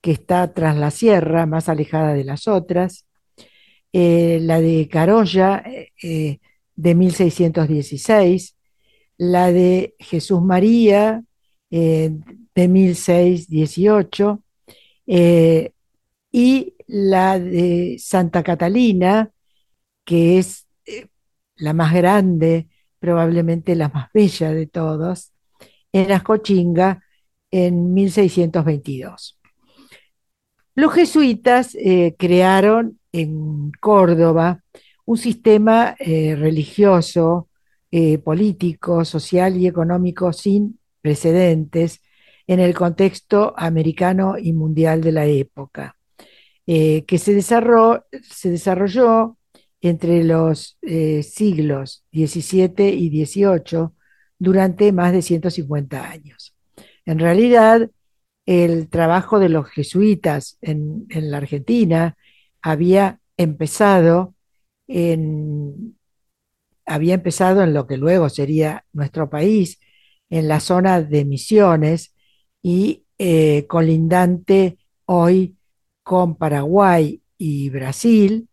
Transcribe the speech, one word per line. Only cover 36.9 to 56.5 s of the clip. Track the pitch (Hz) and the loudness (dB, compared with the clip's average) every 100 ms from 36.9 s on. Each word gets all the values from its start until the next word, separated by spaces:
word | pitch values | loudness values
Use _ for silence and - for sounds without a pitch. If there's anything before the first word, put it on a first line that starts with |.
| 180 160 175 165 175 - _ _ _ _ | 4 0 0 0 -2 -6 _ _ _ _
eh, | 175 160 151 | 0 0 0
político, | 160 160 208 180 180 156 - 170 165 | -2 -2 -2 -2 -6 -6 -4 -2 -2
social | 160 - 180 185 180 | -6 -2 0 0 0
y | 180 | -2
económico | 175 165 180 180 175 180 | -2 -2 -2 -2 -2 -4
sin | 165 202 202 208 - _ _ | -4 -2 0 -2 -8 _ _
precedentes | 151 147 165 175 180 160 151 165 165 - _ _ _ _ - | -4 -2 0 2 2 0 -2 -4 -4 -6 _ _ _ _ -4
en | 185 | 0
el | 180 175 | 0 0
contexto | 175 165 190 - _ 202 214 - | -4 0 -2 -2 _ 0 0 -2
americano | 165 160 160 156 180 185 190 190 | -4 -2 -2 -2 -2 0 -2 -4
y | 165 | -4
mundial | 165 156 156 160 160 | -4 -2 0 0 0
de | 160 | 0
la | 160 147 | 0 0
época, | 143 135 - 139 - 135 _ _ _ - _ _ _ - | 0 -4 -12 -18 -16 -18 _ _ _ -20 _ _ _ -2
eh, | 165 156 156 - | 0 2 0 -2
que | 175 | -2
se | 202 | 2
desarro-, | 202 185 233 233 226 226 233 _ 262 | 0 2 0 4 4 4 2 _ -20
se | _ - 185 | _ -10 -6
desarrolló | 170 190 180 196 220 233 226 226 - _ _ _ _ 175 | -4 -4 -2 -2 2 2 2 -2 -8 _ _ _ _ -4
entre | 165 170 170 | -2 0 0
los, | 165 160 160 151 - _ | 2 0 0 -4 -8 _
eh, | - 160 156 151 | -8 -4 -2 -4
siglos | 147 - 214 160 151 139 135 - _ | -6 -4 -2 -2 -4 -6 -10 -18 _
diecisiete | 156 151 170 - 185 185 185 196 | -4 -4 -4 -2 0 0 0 0
y | 196 170 | 0 -2
dieciocho | 151 151 196 196 175 - 165 165 _ _ _ _ _ | -2 -4 -2 0 0 -2 -6 -6 _ _ _ _ _
durante | 185 190 190 175 208 | 0 2 0 2 0
más | 185 175 | 2 0
de | 185 | 0
ciento | - 165 175 | 0 -4 -2
cincuenta | 170 143 147 135 135 - | -8 -6 -6 -8 -12 -14
años. | 160 147 _ - | -20 -20 _ -20